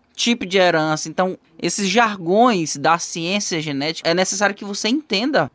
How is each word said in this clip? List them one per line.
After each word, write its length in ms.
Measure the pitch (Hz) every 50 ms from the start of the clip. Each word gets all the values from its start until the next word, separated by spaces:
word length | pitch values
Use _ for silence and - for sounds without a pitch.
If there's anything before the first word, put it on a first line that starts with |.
| _ _ _
tipo 320 | - - 233 240 233 -
de 120 | 180 185
herança. 500 | 196 180 175 165 156 156 156 156 151 -
Então, 300 | 160 156 - 185 185 190 - _ _ _
esses 300 | - - 175 - - 202
jargões 880 | 185 185 233 233 208 208 190 165 165 190 220 247 254 220 180 160 143 -
da 240 | 143 139 156 165 170
ciência 600 | - - - 175 165 175 196 208 - - 185 160
genética, 480 | 151 156 139 135 143 160 160 - - 165
é 40 | 165
necessário 400 | 185 190 - 202 196 208 196 202
que 120 | - 214
você 240 | 202 202 - - 214
entenda 600 | 254 311 - - 208 190 240 302 277 190 147 -